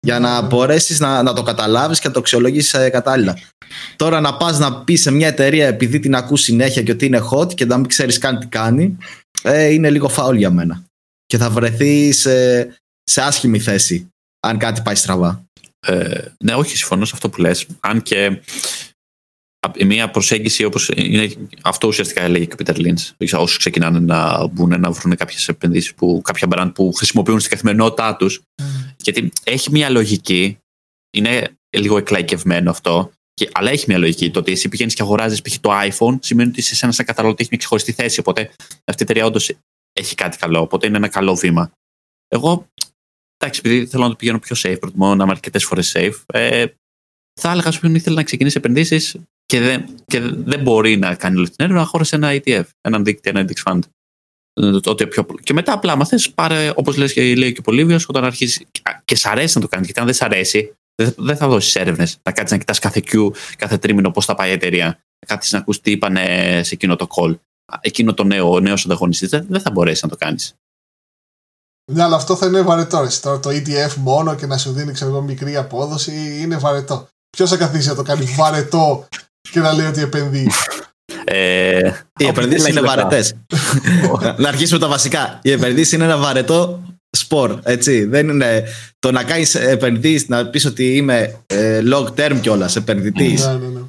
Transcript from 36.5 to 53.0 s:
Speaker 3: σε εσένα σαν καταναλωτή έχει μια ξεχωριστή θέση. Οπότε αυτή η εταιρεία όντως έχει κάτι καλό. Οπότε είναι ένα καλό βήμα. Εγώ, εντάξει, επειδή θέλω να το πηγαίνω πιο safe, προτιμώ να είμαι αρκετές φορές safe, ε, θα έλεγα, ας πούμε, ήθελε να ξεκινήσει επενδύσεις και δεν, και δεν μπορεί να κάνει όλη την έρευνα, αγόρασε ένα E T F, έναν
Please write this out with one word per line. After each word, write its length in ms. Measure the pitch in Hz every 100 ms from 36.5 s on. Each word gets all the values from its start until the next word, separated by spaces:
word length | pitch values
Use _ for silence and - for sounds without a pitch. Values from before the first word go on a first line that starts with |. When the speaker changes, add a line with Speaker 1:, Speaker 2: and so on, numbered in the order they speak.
| 120
Speaker 3:
σε 120 | -
εσένα 180 | - 123
σαν 140 | 117 -
καταναλωτή 340 | 117 110 107
έχει 80 | 117
μια 80 | 127
ξεχωριστή 340 | - 110 -
θέση. 280 | 117 120 -
Οπότε 200 | - 101 107 _ - -
αυτή 180 | - 101
η 20 |
εταιρεία 220 | 104 113 113
όντως 260 | 110 - - _ _ _
έχει 220 | - 95
κάτι 220 | - 90 -
καλό. 240 | 85 82
Οπότε 260 | 82 - 110
είναι 100 | 104
ένα 120 | 104
καλό 260 | 98 95
βήμα. 380 | 90 90 85 85 _ _ _ _ _ _
Εγώ, 380 | 120 156 175 - - - _ _ _ _ _
εντάξει, 240 | 143 -
επειδή 220 | 117 123 120
θέλω 160 | 131
να 60 | 123
το 80 | 113
πηγαίνω 220 | 117 113
πιο 180 | - 120
safe, 140 | 95 92
προτιμώ 340 | 92 95 98
να 100 | 98
είμαι 80 | 95
αρκετές 320 | 95 - 101
φορές 280 | - 90 87 92
safe, 260 | 90 - _
ε, 400 | 117 120 120 117 _ _ _ _ _ _ -
θα 100 | 170
έλεγα, 180 | 180 170
ας 100 | 160
πούμε, 180 | 170 165
ήθελε 180 | 165 160
να 60 |
ξεκινήσει 340 | 151 123 139 143
επενδύσεις 580 | 123 127 165 160 - - - _ _
και 140 | 127
δεν, 260 | 123 127 - - _
και 140 | 127
δεν 400 | 120 - 123 143
μπορεί 360 | 131 110 110 107
να 180 | 92
κάνει 220 | 87 92 92
όλη 100 | 87
την 80 | -
έρευνα, 160 | 165 180
αγόρασε 360 | 156 165 160 151
ένα 160 | 147
E 80 | 139
T 160 | 139 110
F, 40 | 87 _
έναν 240 | 113 107